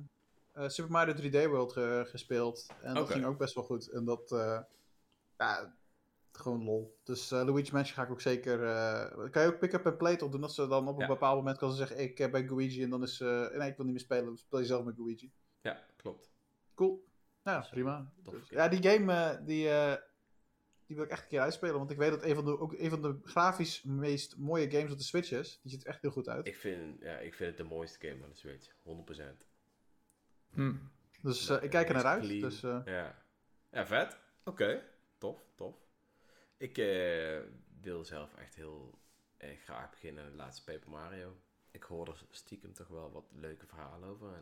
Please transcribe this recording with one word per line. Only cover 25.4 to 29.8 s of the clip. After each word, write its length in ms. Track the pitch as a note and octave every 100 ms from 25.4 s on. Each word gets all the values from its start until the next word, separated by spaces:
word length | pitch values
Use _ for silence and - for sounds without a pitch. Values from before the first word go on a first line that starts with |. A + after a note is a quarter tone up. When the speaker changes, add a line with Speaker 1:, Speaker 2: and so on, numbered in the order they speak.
| D#3 -
Speaker 1:
Die 100 | C3
ziet 100 | C3+
er 60 | C3+
echt 140 | -
heel 100 | C#3+
goed 160 | C3+ B2
uit. 180 | B2 F3
Speaker 2:
Ik 80 | -
vind, 460 | G#2 F2+ D#2 C#2
ja, 160 | E2 C#2
ik 160 | D2
vind 160 | - F2
het 80 | E2
de 160 | D#2+ E2
mooiste 320 | E2 - D#2
game 120 | C2+
van 100 | C#2+
de 60 | C#2+
Switch, 360 | D2 C2+ - _
honderd 220 | E2 E2 D#2+
procent. 400 | D2+ C#2+ C#2 - _ _ _